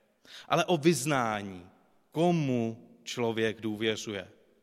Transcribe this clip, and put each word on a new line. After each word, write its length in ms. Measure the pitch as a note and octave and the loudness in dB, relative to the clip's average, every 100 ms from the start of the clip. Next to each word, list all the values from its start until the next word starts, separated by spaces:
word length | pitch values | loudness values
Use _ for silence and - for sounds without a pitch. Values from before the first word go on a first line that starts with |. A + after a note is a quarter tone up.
| _ _ - - - | _ _ -20 -20 -2
ale 180 | D#3+ E3+ | 0 2
o 120 | E3+ | 4
vyznání, 920 | D3+ D3 C#3 C#3 A#2 G#2+ G2+ F#2 F2 _ _ _ _ | 4 4 2 0 0 -2 -6 -10 -16 _ _ _ _
komu 760 | D3 F3 E3+ C#3+ B2 A2+ A2+ - - | 0 2 2 2 0 0 -4 -16 -18
člověk 580 | - - A#2 A2+ A2 G#2+ | -12 -2 -2 2 0 0
důvěřuje. 680 | A2 G#2 A2 G#2 - G2+ F#2 - _ _ | -6 -2 -2 -2 -6 -10 -10 -18 _ _